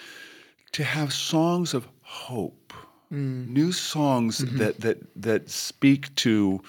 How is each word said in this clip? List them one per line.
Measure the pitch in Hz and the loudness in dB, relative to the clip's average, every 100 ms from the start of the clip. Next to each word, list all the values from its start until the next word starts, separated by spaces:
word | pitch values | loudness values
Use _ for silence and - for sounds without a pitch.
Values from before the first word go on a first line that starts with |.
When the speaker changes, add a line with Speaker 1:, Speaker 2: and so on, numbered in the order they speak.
| - - - - - _ _ | -20 -20 -20 -20 -20 _ _
Speaker 1:
to | - | -6
have | 131 147 147 | -4 -2 -2
songs | 139 - 165 165 180 170 | -4 0 2 2 2 0
of | 131 - _ | -4 -6 _
hope, | - - - 123 87 - _ - - _ _ | -20 -16 -10 -6 -6 -8 _ -20 -20 _ _
Speaker 2:
Mm. | 143 135 127 123 | -6 -4 -4 -2
Speaker 1:
new | 131 165 | 2 2
songs | 180 - 156 143 127 113 110 | 0 -4 0 2 4 2 0
Speaker 2:
Mm-hmm. | 131 127 | -2 0
Speaker 1:
that, | 107 - | 0 0
that, | 113 - - - | -2 -2 -6 -8
that | 110 107 - | 0 0 0
speak | - - - 139 139 - | -8 -8 2 4 4 0
to | - 123 107 101 95 | -2 2 4 4 0